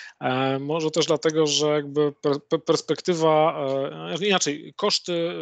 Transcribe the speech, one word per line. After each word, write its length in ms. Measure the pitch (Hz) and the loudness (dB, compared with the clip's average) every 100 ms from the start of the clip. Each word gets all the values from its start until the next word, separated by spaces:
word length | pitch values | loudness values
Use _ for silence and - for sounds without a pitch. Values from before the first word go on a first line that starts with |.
| - - | -16 -6
E, 400 | 135 127 135 135 | -2 0 0 -2
może 320 | 139 165 156 | -2 -2 -2
też 140 | 160 151 | 0 0
dlatego, 420 | 151 165 156 156 | 2 2 2 2
że 200 | 143 151 | 2 2
jakby 440 | 151 143 143 147 | 0 0 0 0
per-, 300 | 143 147 143 | 0 -2 -2
per-, 220 | - 160 | 0 -2
perspektywa, 1000 | - 156 - 151 - 170 160 156 156 143 139 135 143 156 160 170 | 2 0 0 -4 -2 2 4 4 4 2 -2 -2 -4 -6 -8 -4
e, 60 | 202 | 0
inaczej, 460 | 185 - 147 151 - | 0 0 -4 -8 -4
koszty 580 | 208 - - 170 170 175 | -2 -2 -2 -4 -4 -4